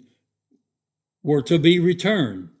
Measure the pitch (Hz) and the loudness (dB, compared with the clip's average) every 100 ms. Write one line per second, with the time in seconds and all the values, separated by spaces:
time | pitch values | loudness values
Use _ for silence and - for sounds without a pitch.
0 | _ _ _ _ _ _ _ _ _ _ | _ _ _ _ _ _ _ _ _ _
1 | _ _ 151 147 127 170 156 175 175 175 | _ _ -4 -4 0 2 2 2 2 0
2 | 190 214 123 95 87 _ | -2 0 -2 -6 -14 _